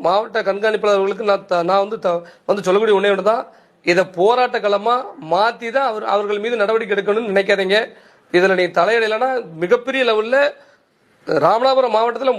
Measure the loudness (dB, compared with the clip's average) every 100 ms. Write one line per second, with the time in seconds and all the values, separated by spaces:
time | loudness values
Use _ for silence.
0 | 0 0 0 -4 -2 -2 -2 0 0 2
1 | 0 -2 -2 -2 -2 -2 0 0 0 -4
2 | -4 -4 -8 -12 -4 -2 0 2 2 2
3 | 2 0 0 -2 -6 -20 _ _ 0 0
4 | 0 0 2 2 0 -2 -2 -2 0 -2
5 | -4 -14 -2 0 0 -2 -4 -2 -2 -4
6 | -2 -2 -2 -4 -4 -2 0 0 -2 -2
7 | 0 -2 0 -2 0 0 2 0 -2 -10
8 | -20 _ _ 2 4 2 0 2 2 2
9 | 0 0 0 -2 -6 -6 0 2 2 0
10 | 2 0 2 0 0 -2 _ _ _ _
11 | _ _ -4 2 2 4 2 2 2 2
12 | 0 0 -2